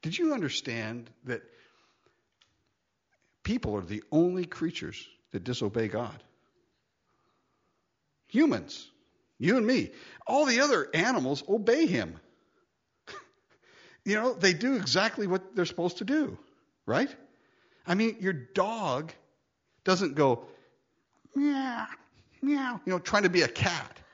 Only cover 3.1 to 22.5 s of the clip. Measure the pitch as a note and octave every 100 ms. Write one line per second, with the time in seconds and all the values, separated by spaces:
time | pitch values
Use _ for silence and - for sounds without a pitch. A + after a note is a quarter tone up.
3.1 | _ _ _ - A#3 - G#2 F2 G#2 -
4.1 | D3+ F3 F3+ E3+ - D#3+ - D#2 - -
5.1 | _ _ - F#2 A#2+ A2 A2+ A2 G#2+ A#2+
6.1 | D#2 - _ _ _ _ _ _ _ _
7.1 | _ _ _ _ _ _ _ _ _ _
8.1 | _ _ A3 D#4 B2 - - - _ _
9.1 | _ _ _ C#3 B3+ A3 C4 A2 - -
10.1 | - - C4 D4 A#3+ C#4+ A3+ C#3 D#3 G#3
11.1 | B3 B2+ C#3 - G#3 G#3+ B3 D#4+ D3 F2+
12.1 | E2 _ _ _ _ _ _ _ _ -
13.1 | - - _ _ _ _ - - - -
14.1 | G#3+ A#3+ A#3 F#3+ E3+ A#3+ C4 F3+ C3 G#3+
15.1 | A3 G3+ F#3 F#3 G#3+ F3 - F3 E3+ G3+
16.1 | D4 C#4 G2 - _ _ _ - B2 C4+
17.1 | - - _ _ _ _ _ - F3+ A3+
18.1 | A3 F#3+ E3 A#2+ - F#3+ A3+ F#3 C3 D#3+
19.1 | - _ _ _ _ _ _ - F#3 F#3
20.1 | C#3 C#3+ A#2 - - _ _ _ _ _
21.1 | _ _ - D4 C#4 C4+ A#3+ A3 - _
22.1 | _ _ _ C4+